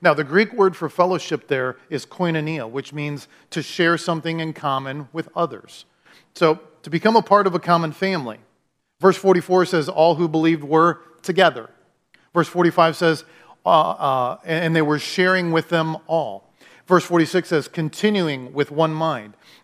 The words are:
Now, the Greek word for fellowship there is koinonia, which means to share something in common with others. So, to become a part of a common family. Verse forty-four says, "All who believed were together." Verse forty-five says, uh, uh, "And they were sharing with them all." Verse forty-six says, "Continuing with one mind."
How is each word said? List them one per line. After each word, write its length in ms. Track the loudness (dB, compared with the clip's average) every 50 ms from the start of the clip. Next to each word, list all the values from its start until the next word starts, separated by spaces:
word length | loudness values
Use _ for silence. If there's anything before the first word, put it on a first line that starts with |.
Now, 120 | 0 2 2
the 120 | 2 -2
Greek 260 | -2 0 0 0 0
word 240 | 0 0 0 0 0
for 140 | -2 -8 -8
fellowship 580 | -2 0 0 0 0 -4 -4 -6 -8 -8 -4 -4
there 300 | -4 -4 -2 -6 -8 -10 _ _
is 160 | -10 -10 -10
koinonia, 640 | -12 -8 -6 -4 -2 -2 -4 -4 -6 -6 -8 -10 -10
which 220 | -10 -10 -12 -10
means 380 | -12 -10 -8 -8 -8 -10 -14 _ _ _ _ _
to 100 | -10 -10
share 360 | -10 -8 -4 -2 -2 -2 -2 -4
something 440 | -4 -6 -6 -6 -6 -6 -6 -6
in 100 | -6 -8
common 560 | -10 -8 -6 -6 -6 -4 -6 -8 -10 -12 -14 -12 -10
with 160 | -12 -12 -10 _ -6
others. 480 | -6 -6 -6 -12 -18 -20 -20 -20 -20 _ _ _ _ _ _ _ _ _ _
So, 260 | 0 2 2 2 0 -4 -14 _ _ _
to 60 | -6
become 260 | -6 0 2 4 4
a 60 | 4
part 260 | 4 4 4 4 4 2
of 80 | 0
a 40 | -2
common 340 | 0 2 2 2 2 -2 -4
family. 460 | -4 -4 -2 -2 -4 -6 -8 -12 -14 _ _ _ _ _ _ _ _ _ _ _ _
Verse 160 | 4 4 4
forty-four 480 | 4 4 4 4 4 4 2 2 2 2 2
says, 200 | 2 0 -2 -2
"All 280 | 2 2 4 4 4
who 120 | 2 0 0
believed 380 | 0 0 2 2 0 0 -2
were 340 | 0 2 4 4 4 2 0 -8 _ _ _
together." 480 | -8 -4 2 4 4 4 4 0 -8 -16 -20 _ _ _ _ _ _ _ _ _ _ _ _
Verse 160 | -2 -2 0
forty-five 480 | 0 0 0 2 4 4 4 4 2 2
says, 260 | 0 0 0 0 -4 -14 _ -20 _ _ -20 _ _
uh, 40 | 4
uh, 680 | 4 4 4 2 -2 -2 -2 -2 0 0 -2 -4 -6 -8 -6
"And 320 | -6 -4 -2 -2 0 0
they 60 | 0
were 180 | 2 0 0 -2
sharing 540 | -4 -6 -2 0 2 2 2 0 0 0 0
with 160 | -2 -2 0
them 260 | -2 -2 -2 -2 -4 -8 -6 -4
all." 440 | -4 -4 -4 -4 -8 -12 -16 _ _ _ -20 -20 -20 -20 _ _
Verse 180 | 2 2 2
forty-six 420 | 2 0 0 0 2 0 -2 -2 0
says, 220 | -2 -4 -4 -4
"Continuing 840 | -6 -6 -6 -6 -6 -2 -2 0 0 0 0 -2 -4 -6 -10 -10
with 180 | -6 -6 -4 -4
one 240 | 0 0 0 0 0
mind." 420 | -2 -4 -4 -4 -6 -8 -14 -20 _ _ _ -20 _